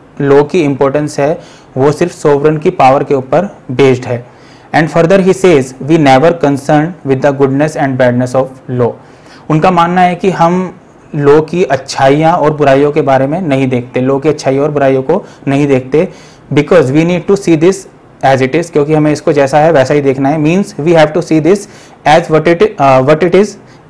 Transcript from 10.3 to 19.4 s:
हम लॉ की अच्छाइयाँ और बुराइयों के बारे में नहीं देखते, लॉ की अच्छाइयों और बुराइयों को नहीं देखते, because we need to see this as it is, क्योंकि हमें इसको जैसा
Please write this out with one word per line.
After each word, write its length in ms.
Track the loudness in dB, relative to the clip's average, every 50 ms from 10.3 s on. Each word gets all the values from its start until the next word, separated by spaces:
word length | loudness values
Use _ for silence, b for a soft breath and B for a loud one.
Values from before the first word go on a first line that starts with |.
हम 440 | -2 0 0 0 0 -2 -4 -6 -10 -16 -20 -20 -20 -20 -18 -12 -6
लॉ 240 | -2 2 4 4 4
की 240 | 2 0 -2 -4 -2
अच्छाइयाँ 720 | -2 -2 -4 -4 -6 -4 0 0 2 2 2 2 2 0
और 180 | 2 0 0 0
बुराइयों 380 | 0 2 2 2 2 2 0 0
के 100 | 0 0
बारे 240 | 0 0 0 0
में 160 | -2 -4 -4 -4
नहीं 260 | -2 -2 -2 -2 -2
देखते, 320 | -2 -4 -6 -6 -6 -4
लॉ 180 | -2 -2 -2 -2
की 100 | 0 -2
अच्छाइयों 360 | -2 -2 -2 -2 -2 0 -2
और 60 | -2
बुराइयों 320 | -2 0 0 0 0 0 0
को 220 | -2 -2 -4 -4 B B B B -4
नहीं 180 | -2 0 0
देखते, 420 | 2 0 0 -2 0 -2 0 0 -2 B B B B B B B B -2
because 320 | -2 0 2 2 2 2
we 180 | 2 0 0 0
need 260 | 0 -2 -2 -2 -2
to 60 | -2
see 260 | -2 0 0 0 2 2
this 140 | 0 0 -2 -6 -18 -20 -20 -20 -20 -10 -4 -2
as 240 | 0 0 2 0 0
it 60 | -2
is, 160 | -2 -4 -2
क्योंकि 240 | -2 -2 -2 0 0
हमें 180 | 0 0 0 -2
इसको 200 | -2 -2 -2 0
जैसा 260 | 0